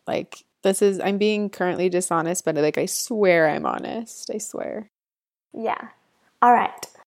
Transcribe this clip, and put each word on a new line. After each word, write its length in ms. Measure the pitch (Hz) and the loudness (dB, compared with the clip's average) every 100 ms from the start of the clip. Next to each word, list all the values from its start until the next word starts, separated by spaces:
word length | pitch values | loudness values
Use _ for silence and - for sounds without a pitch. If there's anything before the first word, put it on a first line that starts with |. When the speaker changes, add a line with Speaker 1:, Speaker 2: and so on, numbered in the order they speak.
| - | -6
Speaker 1:
Like, 400 | - - - _ _ | -6 -6 -14 _ _
"This 180 | 196 196 | -2 2
is, 180 | 202 190 | 2 2
I'm 180 | - 202 | -2 0
being 320 | 208 214 208 | 0 0 -2
currently 400 | - 180 175 185 | -2 -2 0 0
dishonest, 560 | 180 185 165 160 180 - | 0 0 0 0 -2 -2
but, 100 | 156 | 2
like, 220 | 151 147 | 2 0
I 80 | 170 | -2
swear 600 | - - 220 196 170 156 | -4 -4 2 4 6 4
I'm 180 | 147 65 | 2 -2
honest. 640 | - - 226 226 - - | -4 -4 -8 -10 -14 -10
I 40 | 220 | -10
swear." 520 | - - - - 214 _ _ _ _ _ _ | -10 -8 -8 -10 -14 _ _ _ _ _ _
Speaker 2:
Yeah. 360 | - 226 - 233 - _ _ _ _ | -8 -6 -6 -8 -20 _ _ _ _
All 100 | 240 | 4
right, 340 | 240 - - - - | 6 2 -6 -14 -18